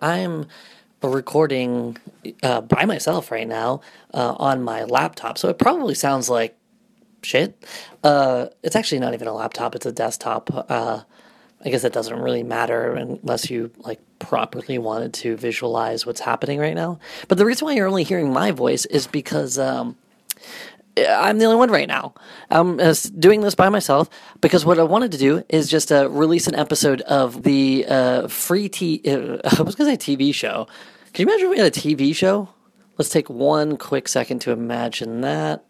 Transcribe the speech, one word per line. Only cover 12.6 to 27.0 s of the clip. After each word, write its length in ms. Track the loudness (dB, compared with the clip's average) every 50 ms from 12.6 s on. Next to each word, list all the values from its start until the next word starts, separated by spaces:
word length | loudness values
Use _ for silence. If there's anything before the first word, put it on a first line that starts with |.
| -2 0 0 -2 -2 -2 -4
unless 560 | -6 -6 -8 -10 -8 -6 -4 -4 -4 -4 -6
you, 200 | -6 -6 -6 -8 -12 -14
like, 200 | -12 -12 -12 -14 _ _ _ -16
properly 600 | -8 -4 -4 -2 -2 -4 -8 -10 -8 -6 -6 -6
wanted 340 | -4 -4 -6 -6 -6 -8
to 240 | -8 -8 -6 -6 -4
visualize 680 | -4 -4 -6 -6 -4 -4 -4 -2 -2 -2 -2 -4 -4 -6
what's 140 | -6 -8 -6
happening 380 | -4 -4 -4 -4 -4 -4 -4 -2
right 160 | -4 -4 -4
now. 260 | -4 -6 -6 -8 -10 -14 -18 -18 -6 -2 2
But 80 | 4
the 80 | 4 4
reason 220 | 4 2 0 -2
why 80 | -2 0
you're 120 | 0 0
only 180 | 0 0 0 0
hearing 280 | 0 0 0 0 0
my 180 | 0 2 0 0
voice 360 | 0 0 0 0 0 0 -2
is 200 | 0 0 -2 -2
because, 520 | -2 -6 -6 -6 -4 -4 -4 -4 -2 -2 -2
um, 360 | -2 -2 -2 -4 -6 -8 -10 _ _ _ _ _ _ -12 -12 _ -14 -20 -18 -18 -18 -18 -20 _ _ _ 0
I'm 420 | 2 4 4 4 4 4 2 4 4
the 60 | 4
only 120 | 6 6
one 140 | 6 6 4
right 160 | 4 2 2
now. 280 | 0 -4 -4 -6 -8 -14 -18 -20 -20 -20 -10 -2 2
I'm, 300 | 4 4 4 4 2 4
uh, 40 | 4
s-, 200 | 4 4 2 0
doing 380 | -6 0 6 6 8 8 6
this 120 | 4 2 2
by 140 | 4 4 4
myself 420 | 4 2 2 2 2 2 2 0 -4 -14 -20 -20 -4 _
because 260 | 2 4 4 4 4
what 120 | 4 6 6
I 40 |
wanted 300 | 4 4 4 2 0 0
to 60 | 0 2
do 260 | 4 4 4 2 0 0
is 220 | 0 0 2 2
just, 220 | 0 0 2 4
uh, 180 | 4 4 4 4
release 380 | 2 2 2 4 2 2 2 0
an 80 | 0
episode 440 | -2 0 0 0 2 2 2 2 0